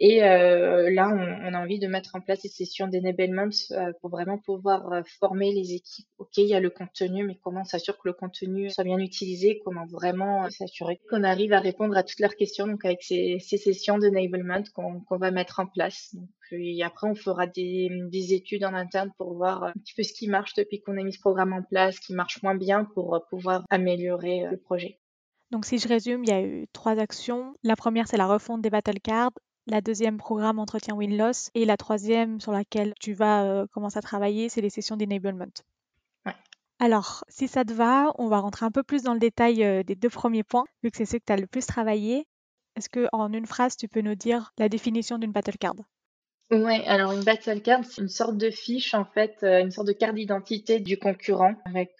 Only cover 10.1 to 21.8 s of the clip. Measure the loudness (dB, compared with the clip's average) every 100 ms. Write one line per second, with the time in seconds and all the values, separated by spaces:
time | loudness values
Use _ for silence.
10.1 | 0 0 0 -2 -6 -12 -8 -6 -6 -4
11.1 | 0 2 2 4 4 2 0 0 2 0
12.1 | 0 0 2 -2 -2 -4 -2 -2 -4 -2
13.1 | -2 0 -2 -4 0 0 0 0 4 4
14.1 | 4 0 -2 -4 -4 -4 -8 -8 -10 -6
15.1 | -2 0 0 -2 -4 -6 -2 -4 -4 -14
16.1 | -16 -18 _ _ -8 -6 -4 -4 -4 -4
17.1 | -4 -4 -2 -2 -4 -4 -2 -2 -4 -6
18.1 | -6 0 -2 -2 -4 -4 -4 -4 -4 -4
19.1 | -6 -10 -2 -2 -2 -6 -8 -10 -6 -6
20.1 | -6 -2 -2 0 -2 -2 -4 -8 -6 -6
21.1 | -2 0 2 0 -2 -2 2